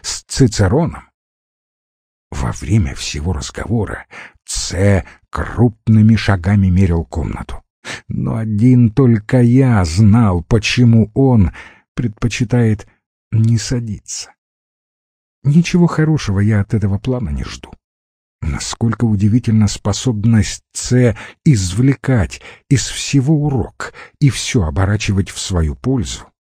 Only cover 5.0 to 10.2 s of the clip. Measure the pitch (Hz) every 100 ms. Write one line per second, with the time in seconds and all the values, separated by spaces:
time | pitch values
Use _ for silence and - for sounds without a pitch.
5 | - - _ - - 82 120 - - 110
6 | 110 110 - 95 90 104 92 90 95 82
7 | 78 - 53 50 - - _ _ - -
8 | - - - 113 110 104 123 123 113 139
9 | 127 110 - 127 120 127 131 107 82 85
10 | 107 113